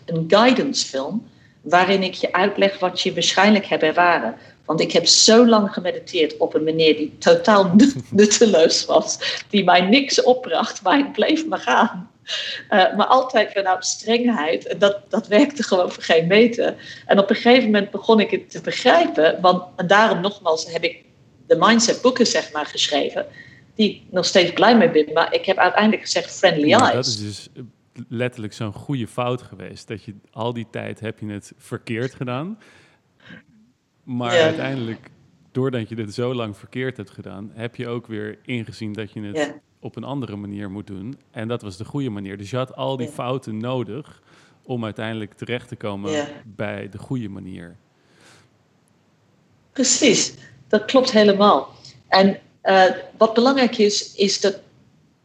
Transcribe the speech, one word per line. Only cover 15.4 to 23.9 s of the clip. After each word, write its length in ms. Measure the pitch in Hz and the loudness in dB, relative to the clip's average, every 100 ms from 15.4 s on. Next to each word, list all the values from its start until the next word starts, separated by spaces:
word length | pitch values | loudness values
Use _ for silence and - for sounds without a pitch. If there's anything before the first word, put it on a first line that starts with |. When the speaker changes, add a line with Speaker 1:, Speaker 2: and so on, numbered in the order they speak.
| 285 - | 4 0
Speaker 1:
gewoon 280 | 226 190 180 | -2 0 0
voor 120 | - | -4
geen 240 | - 165 165 | 0 2 4
meter. 480 | 202 233 233 - - - - - | 4 4 2 -4 -6 -12 -10 0
En 140 | 202 | 2
op 100 | 196 | 2
een 60 | 226 | 2
gegeven 300 | 233 254 220 | 4 4 4
moment 260 | 208 202 | 0 -2
begon 280 | 202 - 220 | -4 2 2
ik 120 | 202 | 2
het 180 | 185 - | -2 -6
te 100 | - | -12
begrijpen. 800 | - - - 160 339 - 156 - | -8 -2 2 4 4 2 2 4
Want, 220 | 180 185 - - | 2 2 -2 -6
en 120 | 180 | 2
daarom 340 | 196 220 180 | 4 4 2
nogmaals 500 | 185 - 180 160 - | -4 -4 -2 -2 -4
heb 120 | 165 | -6
ik 200 | 165 - _ _ _ _ - | -6 -8 _ _ _ _ 0
de 80 | 165 | 2
mindset 420 | 185 233 220 - | 4 4 2 2
boeken, 260 | 247 247 226 | 2 2 0
zeg 240 | 160 - | 0 -4
maar, 140 | 151 147 | -6 -8
geschreven, 600 | 147 - 143 143 - - - - - _ - | -6 -2 -2 -2 -6 -10 -12 -20 -20 _ -2
die 140 | |
ik 120 | 208 | -2